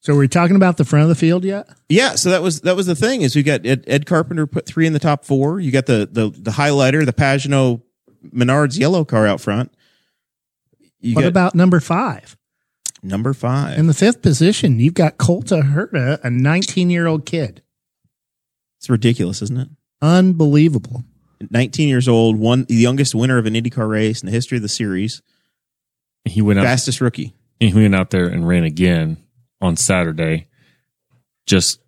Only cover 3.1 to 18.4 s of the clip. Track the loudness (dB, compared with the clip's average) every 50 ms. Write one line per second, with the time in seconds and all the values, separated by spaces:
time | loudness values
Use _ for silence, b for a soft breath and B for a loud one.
3.1 | 0 0 -2 0 0 0 0 0 -2 -2 0 -2 -2 -2 -2 -2 -2 -2 -2 0
4.1 | -2 -2 -2 -2 -4 -6 -6 -4 -6 -8 -10 -6 -2 0 0 0 0 0 0 0
5.1 | -2 -2 _ -2 -2 0 0 -2 -4 -4 -4 -2 -2 -2 0 2 0 0 0 -2
6.1 | -2 -2 -2 -2 -4 -8 -8 -8 -4 -2 0 0 2 2 2 2 2 2 0 -2
7.1 | 0 0 0 0 0 -2 -2 0 0 2 2 0 0 -4 _ _ _ _ _ _
8.1 | _ _ _ -10 -2 0 0 2 2 2 0 0 0 0 0 0 0 0 -2 0
9.1 | 0 0 0 0 -2 -2 -4 -4 -4 -4 -4 -6 _ _ _ _ _ _ _ _
10.1 | _ _ _ _ _ _ _ _ _ _ _ _ _ _ _ _ _ _ -6 -2
11.1 | 0 2 2 4 4 4 2 4 4 4 4 4 4 2 2 0 -2 -2 -2 -4
12.1 | -6 -10 _ -20 -20 _ _ _ _ _ _ _ _ _ _ -12 _ _ -10 -8
13.1 | -6 -4 -4 -4 -4 -4 -4 -4 -2 -2 -4 -4 -2 0 0 0 2 2 2 2
14.1 | 2 2 0 0 2 4 2 2 2 2 0 0 2 2 2 0 2 2 0 0
15.1 | 0 _ 0 0 0 0 -2 -2 0 0 2 0 0 -2 -2 -2 -4 -2 -2 -2
16.1 | -2 -4 -4 -4 -2 0 0 2 0 0 -2 -4 -2 -2 0 0 0 0 0 0
17.1 | -2 -2 -4 -6 -6 -6 -6 -6 -10 -16 _ _ _ _ _ _ _ _ _ _
18.1 | _ _ _ _ _ _